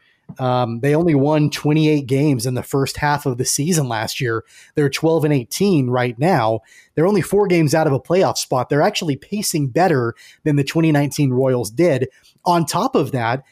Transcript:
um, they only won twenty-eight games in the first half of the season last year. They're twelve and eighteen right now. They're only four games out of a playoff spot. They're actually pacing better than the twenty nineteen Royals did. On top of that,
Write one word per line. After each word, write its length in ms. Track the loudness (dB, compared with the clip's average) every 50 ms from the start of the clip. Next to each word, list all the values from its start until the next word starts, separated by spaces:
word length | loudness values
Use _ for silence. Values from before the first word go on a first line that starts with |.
| _ _ _ _ _ -20 -10 -6
um, 420 | -2 -2 0 0 0 -2 -4 -2
they 140 | -2 0 0
only 200 | 2 2 2 2
won 340 | 2 2 2 2 2 2 0
twenty-eight 580 | -2 -2 -2 0 2 2 2 2 2 0 0
games 380 | -2 0 0 2 2 0 0 -2
in 80 | -4 -4
the 100 | -6 -6
first 360 | -4 -2 -2 -2 -2 -2 -2
half 260 | -2 -2 -2 0 -2
of 140 | -4 -4 -4
the 80 | -4
season 420 | -4 -2 -2 -2 0 0 0 0 -2
last 320 | -2 -4 -4 -6 -6 -6
year. 240 | -4 -4 -4 -4 -6 _ -18 -20 -20 -8 _
They're 160 | -2 0 0
twelve 340 | 0 0 0 0 2 2 2
and 80 | 2 0
eighteen 560 | 0 -2 -4 -4 -2 0 2 2 2 2 0
right 300 | 0 0 0 -2 -2 -2
now. 420 | 0 2 2 2 2 2 0 -2 -4 _ -20 -20 -20 _ _
They're 120 | 0 2
only 160 | 2 2 0 0
four 240 | 0 0 0 2
games 280 | 2 2 2 2 2 2
out 120 | 2 2
of 60 | 2 0
a 60 | -2
playoff 360 | -2 0 0 2 2 2 0
spot. 320 | -2 -4 -4 -2 -2 -2 0
They're 140 | 0 2 2
actually 340 | 0 0 -2 -4 -4 -4
pacing 520 | -6 -8 -8 -8 -6 -4 -4 -2 -2 -2 -2
better 460 | 0 2 2 2 2 2 0 -2 -4 -8 -14 -20 -20 _ -2
than 120 | 0 0
the 80 | 0 0
twenty 280 | 0 0 0 2 2 2
nineteen 380 | 2 0 0 0 -2 0 0
Royals 400 | 2 2 2 2 0 0 -2 -4
did. 400 | -2 0 2 2 2 0 -2 -4 -6 _ _ _ _ _ -2
On 220 | 0 0 2 0
top 280 | 0 -2 -2 -2 0 0
of 180 | 0 0 0 -2
that, 300 | -2 -2 -2 -2 -4 -6 _